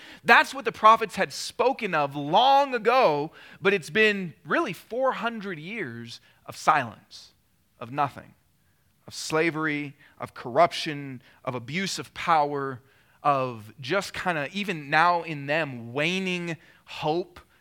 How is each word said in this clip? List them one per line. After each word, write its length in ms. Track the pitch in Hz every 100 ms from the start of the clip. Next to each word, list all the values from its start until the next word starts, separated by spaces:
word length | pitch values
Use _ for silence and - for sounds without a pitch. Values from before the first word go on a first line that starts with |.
| - -
That's 280 | - 254 302
what 140 | 269 220
the 60 |
prophets 440 | - 220 226 220 196
had 160 | 160
spoken 640 | - - - 240 - 202
of 220 | 156 143 143
long 580 | 143 202 262 277 277
ago, 580 | 240 220 254 196 143 156 - - -
but 100 | 185
it's 200 | 196 151
been 420 | 196 214 202 175 - 143
really 280 | 269 277
four 380 | - - 240 262
hundred 480 | 185 226 226 202 160
years 600 | 165 226 135 117 117 - _ _ -
of 100 | -
silence, 760 | - 156 120 95 _ - - _ _ _ _ -
of 120 | 117
nothing, 420 | 143 139 87 - _ _ _ _ _ _ _ -
of 80 |
slavery, 840 | - - 156 165 151 156 147 143 - _ -
of 140 | 123
corruption, 880 | - 127 131 170 - 165 143 139 127 _ _
of 100 | 131
abuse 460 | 123 117 170 190 -
of 120 | 135 -
power, 640 | 175 160 147 143 135 123 _ _ _ _
of 500 | 147 139 127 113 107 -
just 320 | 127 196 -
kinda, 380 | - 185 160 139
even 360 | 196 208 160 139
now 320 | 156 175 175
in 240 | 160 147 139
them, 480 | 160 147 123 117
waning 640 | 135 160 185 185 180 170 156 _ _ -
hope. 540 | - 156 170 - - _ _